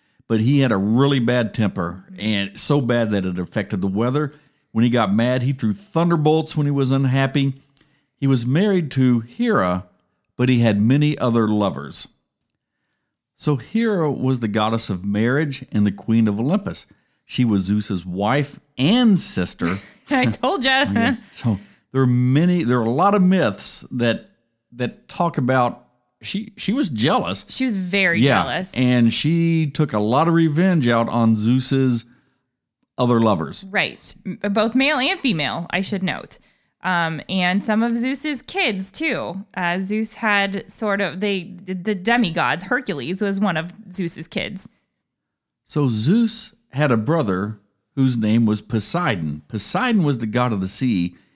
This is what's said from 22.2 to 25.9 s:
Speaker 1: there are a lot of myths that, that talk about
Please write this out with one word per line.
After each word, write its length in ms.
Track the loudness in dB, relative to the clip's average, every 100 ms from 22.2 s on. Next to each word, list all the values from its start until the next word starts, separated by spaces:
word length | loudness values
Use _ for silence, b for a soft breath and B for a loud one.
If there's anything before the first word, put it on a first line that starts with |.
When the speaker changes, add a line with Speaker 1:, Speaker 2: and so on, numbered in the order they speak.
| 2 4 4 2
Speaker 1:
there 160 | 2 0
are 60 | 0
a 40 |
lot 240 | 2 2 4
of 60 |
myths 640 | 4 4 2 -2 -8 -12 -10
that, 380 | -2 0 0 -6 _ _ _ _
that 340 | -8 -8 -8 -12
talk 300 | -4 -2 0
about 500 | 2 2 2 -2 _